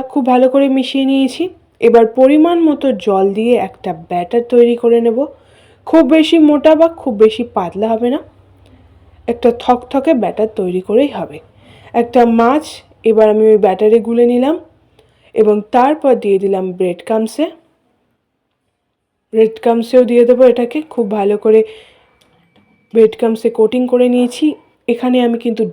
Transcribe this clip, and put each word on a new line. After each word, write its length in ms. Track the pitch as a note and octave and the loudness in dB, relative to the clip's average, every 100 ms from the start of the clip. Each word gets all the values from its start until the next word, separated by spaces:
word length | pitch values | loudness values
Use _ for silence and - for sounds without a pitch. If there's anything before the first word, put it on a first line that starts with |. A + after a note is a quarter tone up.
| C4 | 0
খুব 100 | D4 B3 | -4 0
ভালো 140 | B3+ B3+ | 2 2
করে 120 | C#4 C#4 C4+ | 2 0 -2
মিশিয়ে 280 | C4 C#4 C4+ | -4 -4 -2
নিয়েছি। 340 | C4+ C4 - F4+ - _ - A#3 | 0 -2 -4 -10 -10 _ -2 2
এবার 180 | A#3 A3 B3+ | 4 2 2
পরিমাণ 380 | C4 D4+ E4 F4 D#4+ | 4 4 2 2 0
মতো 180 | C#4 C4+ G3+ G#3+ | 0 -2 -4 -2
জল 200 | F#3+ G3 G3 | -2 -2 -2
দিয়ে 160 | A3+ A#3 F#3+ | 0 -2 -2
একটা 220 | - G3 E3 E3 | -10 -12 -12 -8
ব্যাটার 340 | F3 F3 A#3+ A#3 | -8 -4 -4 0
তৈরি 220 | A#3+ A#3+ A#3 | 2 2 2
করে 160 | A#3+ A#3 A#3 | 0 0 0
নেব। 120 | A3+ D4+ - _ _ _ _ - | -2 -6 -10 _ _ _ _ 0
খুব 160 | D#4+ C4 | 2 4
বেশি 220 | D#4+ D#4 E4 D4+ | 2 2 4 4
মোটা 240 | D4 D#4 D#4 | 4 2 4
বা 80 | E4 E4 | 2 -2
খুব 120 | C#4 G3+ | -6 2
বেশি 180 | A3 G#3+ A#3+ | 0 0 -8
পাতলা 320 | A3 F3 F#3+ A3 | -6 -6 -6 -4
হবে 160 | A3+ A#3+ | -2 -4
না, 60 | D4 - _ _ _ _ _ _ _ _ _ - | -6 -10 _ _ _ _ _ _ _ _ _ -10
একটা 160 | A#3 A#3+ A#3+ | -2 -2 -2
থকথকে 480 | - B3 - C#4 D4 C#4 | -2 -4 -2 -4 -2 -2
ব্যাটার 280 | F#3+ F3 A3 - | -2 -4 -6 -4
তৈরি 220 | F#3 F3+ F#3 | -6 -6 -2
করেই 220 | G#3+ C#4+ G#3+ | -2 -2 -4
হবে। 200 | E3 - _ _ _ _ - - | -14 -16 _ _ _ _ -8 -4
একটা 200 | A#3 B3+ A#3 A3+ | -2 2 2 2
মাছ 240 | A#3 D4 D#4 - _ _ A3+ | 0 0 -4 -20 _ _ -2
এবার 160 | G#3+ G#3+ | 2 2
আমি 100 | G#3+ A3 | 4 4
ওই 60 | G#3+ | 4
ব্যাটারে 360 | G3 F#3 G#3+ A#3 G#3+ | 2 0 2 2 0
গুলে 180 | A#3 A#3+ | 0 2
নিলাম 240 | A#3+ C4 E4+ - _ _ _ _ _ _ | 2 -2 -4 -8 _ _ _ _ _ _
এবং 220 | - G#3+ G#3 G#3 | -2 0 0 -2
তারপর 380 | B3 C4 D4+ C#4 A3 | 0 0 0 -2 -2
দিয়ে 140 | G#3 G3 | 0 -2
দিলাম 200 | G3 F#3+ F#3 F3+ | -2 -4 -6 -6
ব্রেড 220 | F#3 F3 - | -6 -6 -6
ক্রাম্বসে, 400 | A3 A3 - E4 - _ _ _ _ _ _ _ _ _ _ _ _ _ _ _ _ _ | -4 -4 -6 -8 -8 _ _ _ _ _ _ _ _ _ _ _ _ _ _ _ _ _
ব্রেড 220 | A3 A3 A3 | 0 0 0
ক্রাম্বসেও 400 | A#3+ A#3 A3+ B3+ B3 | -2 -2 0 2 2
দিয়ে 140 | A#3+ A#3+ | 2 2
দেবো 140 | B3 B3+ | 4 4
এটাকে। 260 | A#3 A#3+ D#4 D#4 | 2 -4 -8 -10
খুব 120 | - A3 G#3+ | -6 -4 -2
ভালো 180 | G3+ G#3 | -2 -2
করে 160 | A3 A3 A3 - _ _ _ _ _ _ _ _ _ _ _ | 2 2 0 -8 _ _ _ _ _ _ _ _ _ _ _
ব্রেড 180 | A3 A3 - | 2 2 2
ক্রাম্বসে 300 | A#3 A3+ A3+ A3+ | -4 -2 -4 0
কোটিং 240 | G#3+ B3+ B3 | 0 0 -2
করে 140 | B3 B3 | 0 0
নিয়েছি। 320 | B3 B3 - D#4 - _ _ - | 0 -2 -2 -4 -4 _ _ -6
এখানে 240 | A#3 B3+ B3 A#3+ | -4 -2 0 0
আমি 120 | A#3 | -2
কিন্তু 180 | A#3+ A3 G#3+ | -6 -4 -4